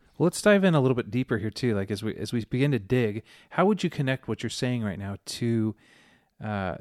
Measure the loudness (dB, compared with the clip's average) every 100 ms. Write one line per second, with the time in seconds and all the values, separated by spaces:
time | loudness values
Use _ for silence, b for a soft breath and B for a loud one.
0 | b -2 0 2 4 6 6 4 4 2
1 | 0 -4 0 -2 -2 -2 0 0 -2 -4
2 | -4 -6 -4 -4 -2 0 2 0 0 0
3 | 0 -4 B B B 2 2 2 0 -2
4 | -2 -2 -4 -6 -4 -4 -2 -2 -2 -4
5 | -6 -8 -10 -4 0 2 0 -4 b b
6 | b b b _ -8 -4 -4 -6